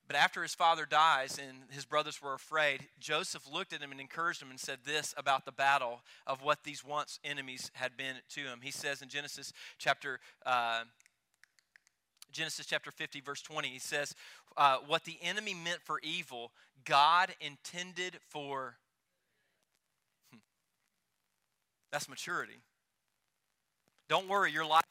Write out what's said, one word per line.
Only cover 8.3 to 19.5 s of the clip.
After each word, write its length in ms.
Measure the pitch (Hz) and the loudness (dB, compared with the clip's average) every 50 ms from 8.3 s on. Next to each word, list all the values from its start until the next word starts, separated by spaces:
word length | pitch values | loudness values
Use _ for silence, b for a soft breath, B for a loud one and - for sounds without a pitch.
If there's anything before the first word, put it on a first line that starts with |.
to 100 | - 147 | -10 -8
him. 200 | 143 135 123 120 | -8 -8 -10 -10
He 120 | 123 139 135 | -10 -10 -10
says 300 | - - 147 139 - 139 | -6 -4 -4 -6 -6 -8
in 60 | 131 | -8
Genesis 440 | - 147 147 139 - 143 139 - B B B B B B | -8 -8 -8 -8 -10 -12 -12 -14 B B B B B B
chapter, 420 | - 151 135 - - 143 131 123 B B B B - | 2 2 2 2 0 -6 -8 -8 B B B B 0
uh, 400 | 131 127 123 120 117 117 113 117 117 117 _ _ _ _ _ _ _ _ _ - _ _ _ _ _ _ - _ _ _ _ _ _ _ _ - _ 143 | 2 2 2 2 2 0 -2 -4 -6 _ _ _ _ _ _ _ _ _ _ -20 _ _ _ _ _ _ -20 _ _ _ _ _ _ _ _ -20 _ -8
Genesis 340 | 147 160 156 - - 151 | -6 -6 -4 -6 -8 -6
chapter 240 | - 165 151 - 147 | -2 -4 -2 -4 -4
fifty, 300 | - - 160 147 - 147 | -8 -8 -8 -8 -8 -10
verse 200 | 131 139 143 139 | -10 -8 -10 -10
twenty, 280 | - - 156 156 147 135 | -10 -8 -6 -4 -4 -4
he 100 | 127 131 | -8 -8
says, 360 | - - 156 147 143 135 - B B B B B B B - | -8 -4 -2 -2 -2 -2 -6 B B B B B B B 2
uh, 220 | - 147 139 131 131 | 6 6 6 6 4
"What 260 | 139 143 156 165 - | 2 0 0 0 0
the 180 | 170 165 151 170 | -4 -12 -6 -6
enemy 320 | 170 185 208 214 214 190 | -4 -4 -4 -4 -6 -8
meant 260 | 175 165 170 175 165 - | -6 -4 -4 -4 -4 -4
for 180 | - 156 147 | -6 -6 -4
evil, 520 | - 151 165 180 165 - 131 120 117 120 b b b b b 135 127 | -4 -4 -6 -6 -6 -8 -10 -10 -10 -12 b b b b b _ -2
God 500 | - 151 139 143 151 165 175 185 185 175 - | 4 6 8 8 8 8 6 4 2 -2 -8
intended 800 | 151 147 143 - _ - - 175 180 185 180 170 180 185 170 156 - _ | -10 -12 -12 -10 _ -12 -10 -8 -10 -8 -6 -6 -6 -6 -6 -10 -18 _
for," 480 | - 151 143 139 139 135 131 123 117 _ _ _ _ _ _ _ _ _ _ _ _ _ _ _ | -8 -8 -6 -4 -4 -6 -6 -8 -10 _ _ _ _ _ _ _ _ _ _ _ _ _ _ _